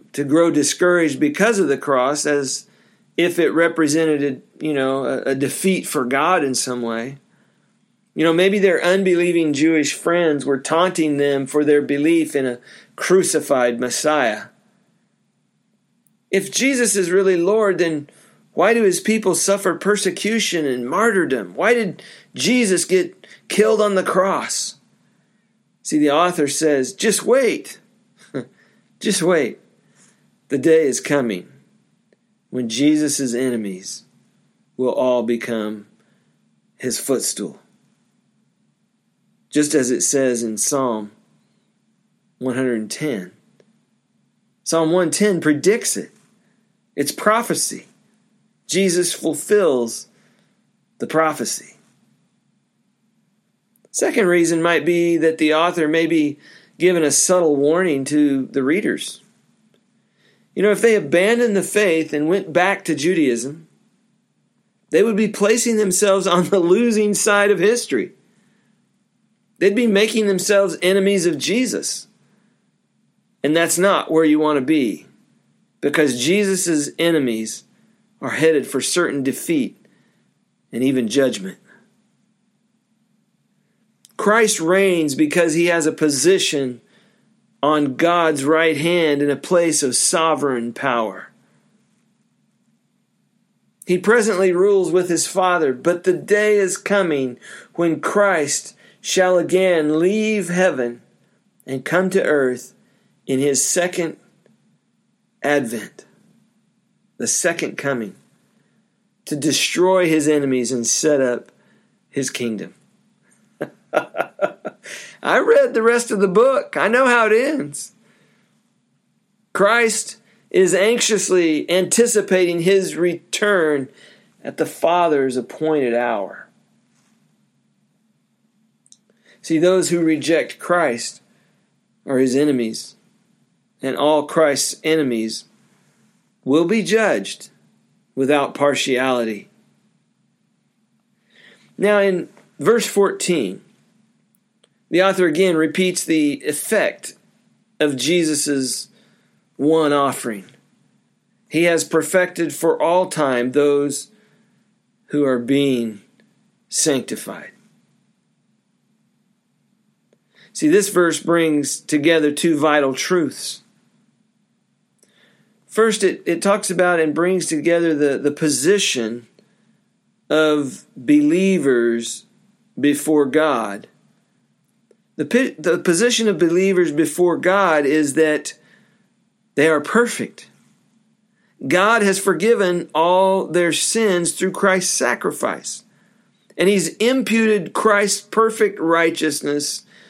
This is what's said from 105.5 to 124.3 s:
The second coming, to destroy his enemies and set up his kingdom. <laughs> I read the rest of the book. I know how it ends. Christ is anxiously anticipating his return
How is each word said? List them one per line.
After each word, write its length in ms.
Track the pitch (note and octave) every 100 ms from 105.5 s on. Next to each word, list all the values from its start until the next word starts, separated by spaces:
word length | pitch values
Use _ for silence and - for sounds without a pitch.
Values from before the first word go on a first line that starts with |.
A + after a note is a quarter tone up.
| D3 A#2+ A2+ G#2 - - _ _ _ _ _ _ _ _ _ _ -
The 60 | A#2
second 500 | - F3 E3 D#3+ -
coming, 380 | C#3 B2+ G#2 - _ _ _ _ _ _ _ _ _ _ -
to 100 | D3
destroy 760 | D3 C3 - - F#3 F#3 E3+
his 180 | D#3 D3
enemies 440 | D3+ C#3 B2+ A#2+
and 160 | B2+ A#2
set 340 | - D#3 D3
up 300 | B2+ A#2+ - _ _ _ _ _ _
his 220 | C#3 C3
kingdom. 420 | - A#2+ G#2+ F#2+ - _ _ _ _ _ _ _ -
<laughs> 340 | - _ _
I 1400 | - - - - - - - - - - - - - - G#3
read 360 | A4+ A#4 C4
the 100 | A3+
rest 260 | A3+ A#3+ A#3
of 100 | G#3+
the 80 | F#3+
book. 480 | F#3 B3+ C4 - -
I 120 | F3+
know 180 | A#3+ C4
how 220 | A#3+ A3
it 60 |
ends. 600 | A3 C4+ D4+ D3 - - _ _ _ _ _ _ _ _ _ _ _ _ _ _ _ _
Christ 640 | - G3+ A#3 A3+ A3 - - _ _ _
is 240 | - F#3
anxiously 960 | F3 G#3 A#3 - G#3 - F3+ E3 D3+ -
anticipating 920 | F3+ F3+ - A#3 G#3 G3 F#3 F3 E3+
his 340 | F3 G3 F#3 D3+
return 920 | F3 D#3+ - - G#3 G3 D#3 C#3+ C3 - - - _